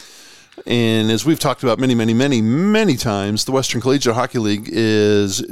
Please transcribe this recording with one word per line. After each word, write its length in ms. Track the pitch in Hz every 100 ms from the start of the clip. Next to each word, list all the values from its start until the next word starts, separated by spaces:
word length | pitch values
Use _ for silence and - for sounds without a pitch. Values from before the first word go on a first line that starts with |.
| - - - - - - -
And 440 | 120 113 110 110
as 140 | 110
we've 140 | 131 151
talked 240 | 143 127
about 160 | 127 110
many, 160 | 131
many, 200 | 117 113
many, 260 | 113 143 120
many 560 | 110 143 202 214 208 123
times, 480 | 123 101 101 107
the 80 | -
Western 280 | 131 127 120
Collegiate 340 | 127 143 120
Hockey 240 | 113 120 127
League 300 | 107 104 -
is 720 | 110 110 107 104 104 101 98 -